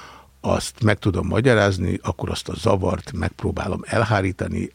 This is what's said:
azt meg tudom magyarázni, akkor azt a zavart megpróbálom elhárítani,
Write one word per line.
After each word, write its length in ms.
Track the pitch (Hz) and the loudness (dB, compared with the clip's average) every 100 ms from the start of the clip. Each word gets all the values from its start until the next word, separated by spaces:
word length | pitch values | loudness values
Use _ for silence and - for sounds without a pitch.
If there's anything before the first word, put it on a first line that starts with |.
| - - - _ | -20 -20 -20 _
azt 420 | - - - - | 0 0 -2 0
meg 160 | 110 104 | 2 2
tudom 280 | 104 90 85 | 0 0 0
magyarázni, 720 | 95 131 110 101 92 92 92 | 2 4 6 4 2 -2 -2
akkor 260 | - - - | -4 -4 -4
azt 200 | 85 - | -4 -6
a 40 | |
zavart 580 | 78 110 98 92 92 - | -2 2 2 0 -2 -4
megpróbálom 680 | 87 90 - 113 98 87 90 | -4 -4 -4 -4 -4 -4 -6
elhárítani, 840 | - 104 107 104 95 - 90 90 95 | -2 -2 2 2 0 -2 -4 -4 -6